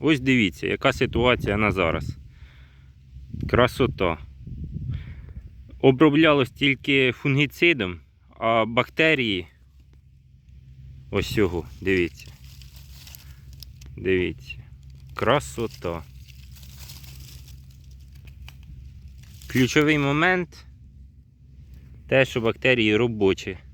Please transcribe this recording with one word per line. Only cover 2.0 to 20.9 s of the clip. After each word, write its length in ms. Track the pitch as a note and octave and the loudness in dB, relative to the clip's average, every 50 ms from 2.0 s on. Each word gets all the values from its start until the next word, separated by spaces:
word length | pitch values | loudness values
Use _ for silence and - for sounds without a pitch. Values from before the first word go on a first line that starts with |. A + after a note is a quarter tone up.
| C#2 - - - - - - - - - - - - - - - - - - - - - - - - - - - - - | -4 -6 -10 -12 -16 -20 -20 -20 -20 -20 -20 -20 -20 -20 -20 -20 -20 -20 -20 -20 -20 -20 -20 -18 -16 -14 -12 -10 -6 0
Красота. 680 | - A2+ B2 A#2+ - - C3+ A#2 - - G2 F2 E2 - - - - - - - - - - - - - - - - - - - - - - - - - - - - - - - - - | 2 4 2 2 2 0 0 0 0 0 -2 -2 -2 -4 -8 -16 -20 -18 -16 -14 -12 -12 -12 -10 -10 -10 -8 -8 -8 -8 -10 -12 -16 -16 -16 -16 -16 -16 -18 -18 -18 -20 -20 -20 -4 2
Оброблялось 680 | - C3+ C3+ B2 D#3+ D#3 C#3+ D3+ D#3+ D#3+ D3+ C#3+ B2+ B2 | 4 4 6 6 6 4 6 6 4 4 4 4 2 -2
тільки 640 | - - C#3 C#3+ C3+ B2+ - C#3+ C#3 C3+ C3 B2+ A#2 | -2 -2 -2 -2 -2 -2 -2 0 2 2 2 2 0
фунгіцидом, 880 | - - D3 C3+ C#3 D3 C3+ - - - F3 E3 C3 G2+ F#2 F2+ E2 - _ _ _ _ - - - | -2 -2 0 0 2 0 0 0 2 2 2 2 2 0 -4 -4 -8 -14 _ _ _ _ -20 -10 -4
а 260 | G#2 A2+ A2+ A#2 A2 | -2 2 2 2 2
бактерії, 800 | A2 A#2 A#2+ A#2+ - - - D#3+ D#3+ D#3+ C#3 B2+ A2 G2 F2+ F2 - _ _ - - _ - - - - - - - - - _ _ - - _ - - - - - - - - - - - - - | 2 2 0 0 0 0 2 2 4 4 2 0 0 -2 -2 -4 -8 _ _ -20 -20 _ -20 -20 -20 -20 -20 -20 -20 -20 -20 _ _ -20 -20 _ -20 -20 -20 -20 -20 -20 -20 -20 -20 -20 -20 -10 -4
ось 240 | - G2+ E2+ - - | -2 -2 -2 0 2
цього, 300 | A2+ G#2 F2 F2 E2+ D#2 - - - | 2 2 2 2 -2 -6 -8 -12 -6
дивіться. 460 | F2 F#2+ F#2+ F#2 F2 D#2+ - - - - - - - - - - - - - - - - - - - - - - - - - - - - - - - - - - - - - | -2 2 2 2 2 0 -4 -8 -18 -20 -20 -20 -20 -20 -20 -20 -20 -20 -20 -20 -20 -20 -20 -20 -20 -20 -20 -20 -20 -20 -20 -20 -20 -20 -20 -20 -20 -20 -20 -20 -20 -18 -16
Дивіться. 600 | - F#2+ F#2+ F#2+ F#2 F2+ E2+ D#2 - - - - - - - - - - - - - - - - | -6 -2 0 2 2 2 -2 -4 -8 -12 -16 -16 -16 -18 -20 -20 -20 -20 -20 -20 -20 -20 -18 -8
Красота. 880 | - - G#2 B2+ C#3+ - - - - A#2 G#2+ - - - F2+ E2+ E2 D#2 - - - - - - - - - - - - - - - - - - - - - - - - - - - - - - - - - - - - - - - - - - - - - - - - - - - - - - - - - - - - - - - - - - - - - | -2 2 2 2 2 0 -4 -6 -6 -8 -8 -8 -8 -8 -6 -6 -8 -10 -14 -18 -20 -20 -20 -20 -20 -20 -20 -20 -20 -20 -20 -18 -18 -18 -18 -18 -18 -18 -18 -18 -18 -18 -18 -18 -18 -20 -20 -20 -20 -20 -20 -20 -20 -20 -20 -20 -20 -20 -20 -20 -20 -20 -20 -20 -20 -20 -20 -20 -20 -20 -20 -20 -20 -20 -20 -20 -20 -20 -20 -20 -20 -20 -20 -20 -20 -10 -2
Ключовий 500 | - B2+ C3 A#2 - D3+ D3 D3+ D#3 D3 | 0 2 2 4 4 2 4 4 2 2
момент, 680 | C#3+ C#3 C#3+ D3+ E3 F3+ F#3 F3+ F3 - - - - - - - - - | 2 0 0 2 2 2 2 0 -2 -6 -10 -18 -20 -20 -20 -20 -20 -20